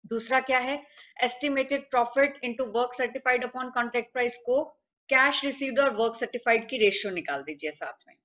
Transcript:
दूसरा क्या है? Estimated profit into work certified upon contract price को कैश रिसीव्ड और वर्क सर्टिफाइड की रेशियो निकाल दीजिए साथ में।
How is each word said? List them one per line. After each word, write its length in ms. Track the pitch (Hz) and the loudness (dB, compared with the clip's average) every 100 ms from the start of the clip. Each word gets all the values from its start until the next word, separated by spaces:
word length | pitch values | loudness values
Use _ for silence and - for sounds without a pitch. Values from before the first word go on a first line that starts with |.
| - | -4
दूसरा 340 | 226 226 262 | -6 2 2
क्या 180 | 262 254 | 4 0
है? 240 | 247 285 - - - - | 2 -4 -8 -20 -20 -2
Estimated 560 | 247 - 294 269 269 277 - | -2 0 -2 0 0 -2 0
profit 360 | 247 240 269 285 - | 0 2 2 2 0
into 220 | 247 233 247 | -8 -4 -2
work 240 | 220 247 - | 0 0 -2
certified 400 | 240 254 254 247 | -4 0 2 2
upon 300 | 240 254 254 | 0 -6 -4
contract 400 | 240 240 240 233 254 | -2 -2 -2 -4 -2
price 200 | 247 - | -2 -2
को 280 | - 262 311 _ _ _ - | 0 0 0 _ _ _ 0
कैश 360 | 262 277 285 | 2 4 2
रिसीव्ड 360 | 277 - 269 240 | -2 -2 0 2
और 100 | 277 | 2
वर्क 260 | 214 226 226 | 2 -2 0
सर्टिफाइड 520 | 240 247 247 226 220 | -6 -4 2 2 0
की 100 | 254 | 2
रेशियो 340 | 208 196 208 | 4 4 -2
निकाल 300 | 175 156 143 | -4 -4 -6
दीजिए 280 | 139 143 151 | -6 -8 -8
साथ 380 | - 143 - - | -8 -10 -12 -20
में। 80 | _ | _